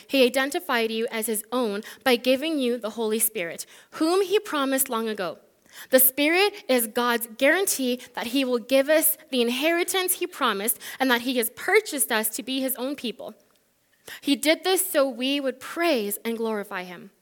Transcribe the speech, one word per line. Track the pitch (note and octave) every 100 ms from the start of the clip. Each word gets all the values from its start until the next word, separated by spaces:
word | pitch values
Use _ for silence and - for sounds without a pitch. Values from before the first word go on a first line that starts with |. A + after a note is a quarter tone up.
| -
he | C#4
identified | B3 C4 C4+ F4 - A#3+ A3+
you | A3+ A3+
as | A3+ A3
his | G#3+ -
own | B3+ A#3 G3+ - -
by | -
giving | A#3+ B3+ C4 D#4 D#4
you | B3 A#3+
the | G#3
Holy | A3+ A3 A3
Spirit, | A3 A3 E3+ D3 - - _
whom | - D#4+ F#4
he | F#4+ G#4
promised | G#4 D4+ C4+ C4+ C4+
long | A3+ A3+
ago." | G#3 F3 B2+ _ _ _ - -
The | C4
Spirit | C4 - D4 E4+ G4+ G4+ -
is | B3+ A3+
God's | B3 A#3+ A#3 - A3
guarantee | C#4 E4+ G4 - B3+ B3 -
that | - A#3
he | C4 B3+
will | A#3+
give | - C4+ C4+
us | D#4 D4+ - -
the | B3+
inheritance | A#3 B3+ D#4 E4+ F4 F#4+ F#4
he | - F4+
promised | - C4 G3 A3 - - -
and | C4
that | A#3
he | A#3+ B3+
has | A3
purchased | - - G4+ G#4 D4 -
us | A3+ G#3+
to | -
be | A#3 C4+
his | C4 C4
own | B3+ D4
people. | A#3 G3 - - _ _ _ _ _ _ - -
He | - C#4
did | C#4+ D#4+
this | E4 F#4 -
so | D#4 C#4
we | A3+ B3+ C#4+
would | C4+ B3+
praise | - E4 E4+ C4 G3+ G3+
and | A3+ A3+
glorify | A3+ G#3+ G3 G3
him. | F3+ F3 - _